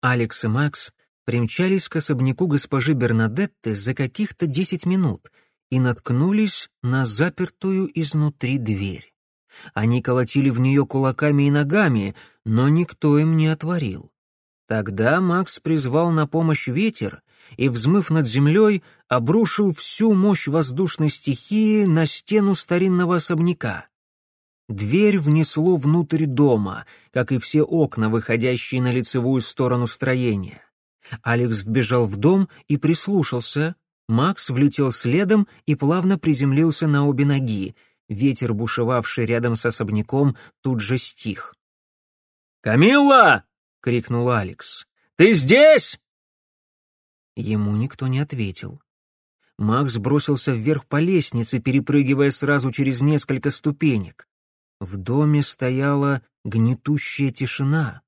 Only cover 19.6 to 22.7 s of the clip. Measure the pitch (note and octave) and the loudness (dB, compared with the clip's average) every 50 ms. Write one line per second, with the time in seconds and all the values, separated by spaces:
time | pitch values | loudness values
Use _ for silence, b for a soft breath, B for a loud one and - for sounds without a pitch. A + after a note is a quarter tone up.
19.6 | G#3 G3 E3 - - - - - G#3+ A3+ G#3+ F#3+ F#3+ G#3 G3 D#3+ - - C#3 E3 | 0 0 0 -2 -8 -10 -4 0 2 2 4 4 4 2 2 0 0 -2 0 0
20.6 | D#3 B2+ B2+ C#3 F#3+ E3+ - - D#3 D3+ - - - - C3+ A#2+ - - G3+ G#3+ | 0 0 -2 -2 -2 -2 0 0 -2 -2 -2 -4 -4 -4 -4 -4 -4 -2 0 2
21.6 | A3 G#3+ G#3+ G#3+ G#3 F#3+ D#3+ D#3+ D#3+ D3 - - - - G#3 G#3+ G3+ G3 F#3+ - | 2 4 4 4 4 4 4 2 2 0 -2 -8 -6 -2 0 2 2 2 0 -2
22.6 | - - | -2 -2